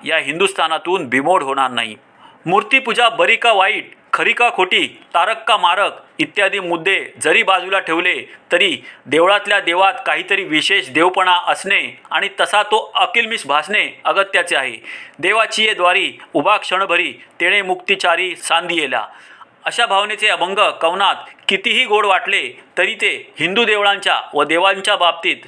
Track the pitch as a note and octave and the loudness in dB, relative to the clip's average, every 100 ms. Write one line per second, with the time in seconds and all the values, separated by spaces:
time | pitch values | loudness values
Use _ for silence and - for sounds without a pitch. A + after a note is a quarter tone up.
0 | C#3+ D#3+ C#3 D#3+ F#3+ - D#3+ D#3 E3+ F#3 | -4 -2 -2 0 0 0 0 0 -2 -4
1 | C3+ C3 D3+ F#3 C3+ C3+ C3 A#2+ A2+ G#2 | 0 0 2 2 0 -2 -2 -2 -6 -8
2 | _ _ - - D#3+ G3 - C4 B3+ G#3 | _ _ -20 -12 -2 0 2 0 0 0
3 | A#3 G3 F#3 A3+ A#3 G3+ F#3+ G#3 - - | 0 2 0 2 2 2 2 -2 -8 -18
4 | _ - E3+ A#3 A#3+ - F#3 G#3+ C3+ - | _ -2 0 0 0 2 0 0 -2 -6
5 | - F3 F3 E3 - F#3+ F3+ F#3 F3 - | -4 0 0 -2 0 2 2 2 -2 -4
6 | - - D3+ - F#3+ G3 F3+ E3+ E3 F#3 | -12 -6 -6 -2 -2 -2 -4 -4 0 -2
7 | B2+ - D3+ G3+ F#3+ F#3 F#3 F#3+ F3+ E3 | -4 -4 2 2 4 0 0 -2 -2 -2
8 | F3+ D3+ - - - F3 G3 B2+ - - | -2 -4 -8 -18 -2 0 0 -2 -10 -20
9 | - D3+ F3+ G3+ G3+ G3+ F3+ F3 F#3+ F#3 | -2 2 4 4 2 0 0 2 2 2
10 | - D#3 F3+ G3 E3+ D3+ - G3 C#3 C3+ | -2 -2 0 -2 0 0 2 0 0 2
11 | F3+ F#3 F#3 F3 E3+ D3 F#3+ G3 B2+ - | 2 2 2 2 2 -2 0 -2 -2 -10
12 | - D#3+ G3 - E3+ G#3 G3+ A3 - G#3 | -6 -4 -2 -2 0 0 2 0 0 -2
13 | F#3 A#3 A3 A3+ - D3 F#3 G#3 D3 - | 0 0 -2 -4 -2 -2 0 -2 -2 -4
14 | - E3+ F#3+ F#3+ F3 D#3 C3 A2+ - - | -2 0 0 0 0 -2 -2 -8 -14 -18
15 | - - E3+ G#3+ G#3+ G#3+ G#3+ F#3 F3 F#3+ | -18 -6 0 0 0 0 0 2 2 2
16 | D#3 A2+ - D3+ E3 G#3 - F#3 G3 E3+ | 0 -6 -6 -2 2 0 0 -2 0 0
17 | E3 A2+ - - E3+ G3+ F#3 F3+ - F#3+ | -2 -6 -16 -4 0 0 -2 -4 -2 0
18 | F3+ E3+ F#3 E3 - E3 F3 E3+ C#3 B2 | 0 0 -2 -6 0 0 0 -4 -2 -4
19 | G#2 - - - - _ D#3+ F#3+ A#3 G3 | -6 -12 -20 -20 -20 _ -6 -2 0 0
20 | G#3 G#3 G#3+ E3+ F3 G3 F3+ - E3 F3+ | 0 0 0 0 0 0 0 2 0 2
21 | G3 C#3 - - - F#3+ A#3+ A3 B3 G#3+ | 0 -2 -6 -14 -4 -2 0 0 2 2
22 | G#3 F#3 G3 G3 B2+ - - - F#3+ G#3 | 2 2 0 -2 -4 -10 -8 -2 -2 0
23 | G#3 B2+ - - D#3+ G3+ A3 G#3 G3+ G3 | -2 -4 -8 -4 -2 0 2 2 0 0
24 | F#3+ C3+ - D3 D3 E3 F#3+ G3 G3 G3+ | 0 -2 -2 -2 0 2 2 0 0 0
25 | E3+ E3 F3+ C3+ | 0 0 -2 -4